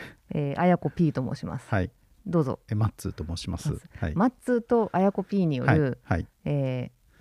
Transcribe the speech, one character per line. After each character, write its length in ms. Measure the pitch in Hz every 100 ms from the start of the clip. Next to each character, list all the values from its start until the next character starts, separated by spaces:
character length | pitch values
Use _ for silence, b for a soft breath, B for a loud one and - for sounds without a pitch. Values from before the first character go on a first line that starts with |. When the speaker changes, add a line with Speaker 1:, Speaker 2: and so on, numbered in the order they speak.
| B B _ 160
Speaker 1:
え 180 | 143 -
ー、 40 |
あ 80 | 180
や 100 | 175
こ 140 | 147
P 200 | - 165
と 140 | - 123
申 80 | -
し 120 | -
ま 100 | 101
す。 100 | -
Speaker 2:
は 140 | 104
い。 80 | 90 - _ _ -
Speaker 1:
ど 140 | 170
う 20 |
ぞ。 160 | 143 - -
Speaker 2:
え、 60 | 107
マ 120 | 110
ッ 60 | -
ツ 140 | 92
ー 20 |
と 120 | - 78
申 120 | 82
し 120 | -
ま 80 | 85
す。 120 | 151
Speaker 1:
マ 60 | -
ッ 40 |
ツ 80 | -
ー。 180 | - 82
Speaker 2:
は 40 |
い。 40 | 78
Speaker 1:
マ 100 | 233
ッ 60 | -
ツ 140 | -
ー 80 | 247
と 280 | 233 233 214
あ 60 | 175
や 120 | 196
こ 120 | 196
P 240 | 185 202 170
に 100 | 135
よ 80 | 127
る、 320 | 156 139 120
Speaker 2:
は 140 | - 85
い。 20 |
は 40 | 104
い。 20 | _ -
Speaker 1:
え 460 | 143 135 127 123 - _ _